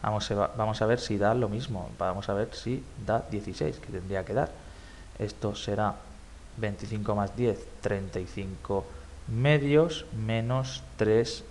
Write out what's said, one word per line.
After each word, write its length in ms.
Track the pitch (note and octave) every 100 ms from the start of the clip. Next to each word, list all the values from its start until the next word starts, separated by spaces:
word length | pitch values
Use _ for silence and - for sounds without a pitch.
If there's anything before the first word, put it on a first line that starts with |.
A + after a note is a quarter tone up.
Vamos 280 | G#2+ G#2+ -
a, 180 | G2+ G2+ A#2+
vamos 260 | A2 G#2+
a 40 | A2
ver 140 | A#2+
si 160 | - G#2
da 160 | G2+
lo 160 | A#2+ A#2
mismo. 420 | G#2 C3+ G2 F2 A1
Vamos 320 | F#2 F#2 G2+
a 60 |
ver 200 | G2+ A2+
si 300 | - - C3 - - G#2
da 180 | A2+ -
dieciséis, 480 | G#2+ G#2 F#2 D2+ -
que 140 | -
tendría 320 | F#2+ F#2 G2
que 100 | F#2+
dar. 160 | A2+ D#3 - - - - - - -
Esto 360 | G#2+ - G#2+
será 400 | G2+ - G2+ G#2 - - - - - - -
veinticinco 580 | A2 G2+ G2+ A2 G#2
más 220 | G#2 G2+ A2
diez, 280 | A#2+ G2+ - -
treinta 380 | G#2+ G2+ F#2+ F#2
y 60 | F#2
cinco 580 | - F#2+ F#2 - G2 - - - - -
medios 800 | A2+ C3+ D3+ C#3+ D3+ E3 - - A2
menos 680 | A2 A2+ A2+ B2+ C3 - - -
tres 480 | G#2+ G#2+ A#2 - -